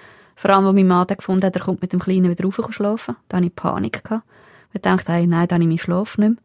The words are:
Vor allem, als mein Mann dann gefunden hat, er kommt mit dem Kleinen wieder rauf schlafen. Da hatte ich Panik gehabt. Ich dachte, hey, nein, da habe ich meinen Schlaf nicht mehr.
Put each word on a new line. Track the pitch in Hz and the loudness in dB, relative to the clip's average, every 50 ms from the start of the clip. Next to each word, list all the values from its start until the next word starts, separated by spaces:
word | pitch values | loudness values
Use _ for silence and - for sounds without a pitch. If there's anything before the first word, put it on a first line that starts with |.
| - - - - _ _ _ | -20 -20 -20 -20 _ _ _
Vor | - - - | -4 2 4
allem, | 196 196 196 | 4 4 4
als | 190 196 | 4 4
mein | 196 190 | 4 4
Mann | 185 180 180 180 | 4 4 2 2
dann | - 196 | 0 -4
gefunden | - - - 185 185 190 | -6 -4 -2 0 0 0
hat, | 185 - | 0 -2
er | 180 | -2
kommt | - 190 180 - | -4 -4 -4 -4
mit | 175 180 - | -4 -4 -4
dem | 185 | -4
Kleinen | - 185 190 185 180 180 | -2 0 2 2 2 2
wieder | 175 170 185 | 0 0 -2
rauf | 190 - - 226 233 | -2 -2 -4 -6 -6
schlafen. | 220 - 202 202 214 226 - - 240 - _ | -6 -4 -2 -2 -2 -4 -6 -10 -12 -12 _
Da | _ - | _ -2
hatte | 180 180 | -2 -2
ich | 175 - | -2 -4
Panik | - - - - - - - - - - | -4 -4 -4 -2 -2 -4 -6 -6 -10 -8
gehabt. | - 220 226 - _ _ - - - - - _ _ - | -6 -6 -6 -6 _ _ -20 -20 -20 -20 -20 _ _ -12
Ich | 190 | -4
dachte, | - 190 185 190 - - 170 | 0 0 0 0 0 -2 0
hey, | 170 175 | 0 2
nein, | 175 170 165 175 | 2 2 2 0
da | 170 180 | 0 2
habe | 170 170 | 2 2
ich | |
meinen | 165 165 | 2 0
Schlaf | 165 - - 175 185 214 - - | -2 -2 -2 -2 -2 -4 -4 -2
nicht | - 208 220 | 2 2 2
mehr. | 233 - | 2 0